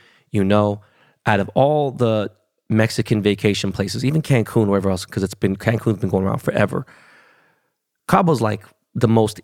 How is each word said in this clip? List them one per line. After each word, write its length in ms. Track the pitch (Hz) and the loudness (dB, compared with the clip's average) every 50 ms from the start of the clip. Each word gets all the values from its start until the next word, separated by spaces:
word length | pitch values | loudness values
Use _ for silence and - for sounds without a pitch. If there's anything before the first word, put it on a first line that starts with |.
| _ _ _ _ _ _ | _ _ _ _ _ _
you 120 | - 107 98 | -2 -2 0
know, 380 | 95 104 104 104 104 101 104 - _ _ _ _ _ _ _ _ | 2 2 2 2 2 -2 -4 -8 _ _ _ _ _ _ _ _
out 140 | 113 107 98 | 0 0 0
of 100 | 98 - | 0 -2
all 420 | - - 135 143 151 151 147 135 | 0 2 2 2 2 0 -2 -2
the 400 | 123 - 123 113 110 107 101 101 - _ _ _ _ _ _ _ | -2 -2 0 0 0 0 -2 -4 -8 _ _ _ _ _ _ _
Mexican 520 | 104 110 110 110 - - 110 - 113 107 | 0 2 2 2 0 -4 -2 0 0 2
vacation 500 | 95 104 101 98 - 107 98 - - 98 | 2 0 0 2 0 0 0 0 -4 -6
places, 340 | 92 - 98 95 - 117 123 | -4 -4 -6 -6 -4 -4 -4
even 160 | 131 156 160 | -2 -2 -2
Cancun, 460 | - - 139 117 104 - - 117 107 98 | 0 2 2 2 2 0 0 0 2 2
wherever 220 | 101 98 92 98 | 0 0 0 -2
else, 160 | 95 90 - | -2 -4 -6
'cause 180 | - - - 95 | -6 -4 -4 -4
it's 100 | 95 - | -4 -4
been, 220 | - - 98 98 | -4 -2 -2 -2
Cancun's 440 | 101 - 113 117 104 - 117 107 90 | -2 -2 -2 -2 0 0 -2 -2 -2
been 100 | - 92 | -2 -2
going 160 | 98 95 95 | -2 0 0
around 140 | 98 - 123 | -2 -4 -4
forever. 460 | - - - - 107 - - - 135 - - - _ _ _ _ _ _ _ _ _ _ _ _ _ _ _ _ _ _ _ _ _ - | -4 -4 0 0 0 0 -2 -6 -8 -10 -16 -20 _ _ _ _ _ _ _ _ _ _ _ _ _ _ _ _ _ _ _ _ _ 0
Cabo's, 340 | - - 185 170 156 113 | 2 2 4 2 2 2
like, 220 | 117 107 107 104 - - _ _ _ _ _ | 0 -2 -2 -4 -8 -16 _ _ _ _ _
the 120 | 117 123 110 | 0 2 4
most 340 | 113 113 110 107 - - | 4 4 4 2 -2 -8